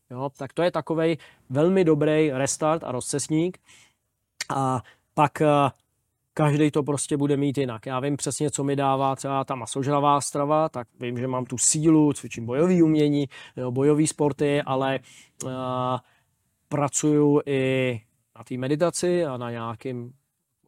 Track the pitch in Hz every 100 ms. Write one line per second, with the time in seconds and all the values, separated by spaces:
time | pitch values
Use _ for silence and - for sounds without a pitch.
0 | _ 127 139 - 139 - 175 160 - 160
1 | 165 160 - _ - 131 170 190 160 147
2 | 151 156 156 131 139 - 156 165 - 123
3 | - 143 - 156 180 - _ - _ _
4 | _ _ _ _ - 139 131 127 - _
5 | _ - 147 - 151 147 139 - _ _
6 | _ _ _ - 151 147 151 156 139 139
7 | - 147 143 139 143 135 131 110 135 131
8 | 143 139 147 - 147 - 139 143 139 135
9 | 135 131 135 135 135 131 110 135 135 143
10 | 143 143 - 147 143 151 160 127 117 _
11 | 123 120 131 127 123 123 - 156 160 156
12 | 147 135 120 120 117 131 180 180 160 156
13 | 147 143 139 - - - 127 127 143 151
14 | 156 - 147 135 147 143 139 131 135 135
15 | - - - _ 131 131 127 127 127 127
16 | - _ _ _ _ _ _ 143 143 -
17 | 151 147 147 143 143 135 131 131 127 117
18 | - _ _ 117 117 127 131 151 170 -
19 | 180 175 156 127 120 117 113 117 131 123
20 | 120 - _ _ _ _